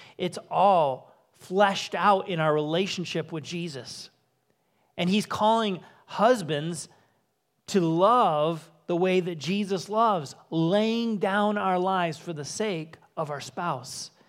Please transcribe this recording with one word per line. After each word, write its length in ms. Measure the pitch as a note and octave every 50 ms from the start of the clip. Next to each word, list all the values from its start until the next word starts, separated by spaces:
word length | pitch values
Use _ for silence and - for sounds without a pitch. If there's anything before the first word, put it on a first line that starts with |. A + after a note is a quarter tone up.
| - - - -
It's 200 | F3+ F3 F3+ - - -
all 600 | - E3 F#3 G3+ F#3+ E3+ D#3 C#3 B2+ B2+ - - _ _ _ _ _ _
fleshed 560 | - - F3+ G3 G#3 G3 G3 - - - -
out 340 | F3 F3+ G#3 G3+ F#3+ F#3+ F3+
in 100 | F3+ D#3+
our 140 | D#3 D#3 D3+
relationship 760 | D3+ D3+ D3+ D#3+ F3+ F#3+ F3+ - - E3+ - - E3 D#3+ D#3+
with 120 | E3+ D#3+ B2+
Jesus. 680 | A#2 F3 F3 E3+ E3+ C#3 C3 A#2 - - - - - _ _ _ _ _ _ _ _ _ _ _ _ _ _ _ _ _
And 140 | - F3 F3+
he's 160 | F#3+ G#3+ -
calling 540 | - - - G#3 G#3+ A3+ A3+ A3+ G#3 F#3 E3 - - - _ _
husbands 840 | _ - - G3+ A#3 B3+ A3+ F3 C#3+ D#3+ C#3+ D3+ E3+ F3 D3+ - - _ _ _ _ _ _ _ _ _ _ _ _ _ _ _ -
to 140 | - G3
love 920 | E3+ D#3+ E3 E3+ F#3 G#3 A#3+ B3+ A3+ F3+ D#3 D3+ D3+ D#3+ E3+ D#3+ - - _ _ _
the 100 | - F3
way 240 | E3+ F3+ F#3 F3+ F#3+
that 180 | F3 F#3 F3 D#3
Jesus 520 | C3 D3+ G3 G3+ G#3+ F3+ G3 F3 - -
loves, 460 | G#3 A3 A#3 A3+ G3+ F3 C#3 C3 - - - _
laying 680 | D#3 E3 E3 E3 F#3+ G#3 A3 A3 A3+ A#3 A#3 A3+ A3 F#3+
down 400 | G#3 G3 G3 G#3 G#3 G#3 G#3 G#3
our 200 | G3 F#3+ F#3 F3+
lives 400 | F3+ F#3+ F#3+ F#3 F3 E3 D3+ -
for 140 | - E3+
the 140 | E3+ D3 C#3+
sake 500 | - - - G#3+ A3 F#3+ D#3+ D#3 D#3+ - - _ _ _ -
of 120 | D#3+ C#3+
our 120 | D3 C#3
spouse. 680 | - - - G3 F3 F3 C#3+ B2 B2 - - - - - - _ _